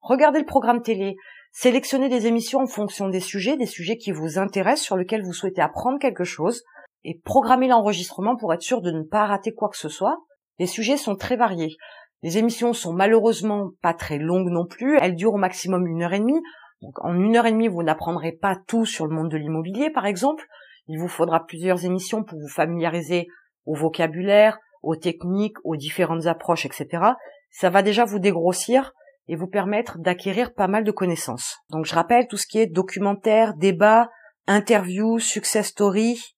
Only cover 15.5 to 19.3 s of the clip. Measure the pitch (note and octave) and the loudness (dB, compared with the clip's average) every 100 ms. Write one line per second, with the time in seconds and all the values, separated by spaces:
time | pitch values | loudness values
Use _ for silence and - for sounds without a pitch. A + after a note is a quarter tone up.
15.5 | - F3+ F#3 F3+ E3 E3+ G3 A3 D#4 E4 | -4 -4 -2 -2 -2 -2 0 0 0 -2
16.5 | - - _ - C3+ - F3 G3+ A#3 A#3 | -20 -20 _ -18 -10 -2 2 4 4 4
17.5 | A3 A3+ F3 E3 D#3 - E3+ D#3+ E3 G3+ | 2 0 0 -2 -2 -2 -4 -6 -4 -4
18.5 | F#3 - A#3 A3 - D#3+ D#3+ D#3+ | -4 -2 -2 -2 -4 -4 -2 -2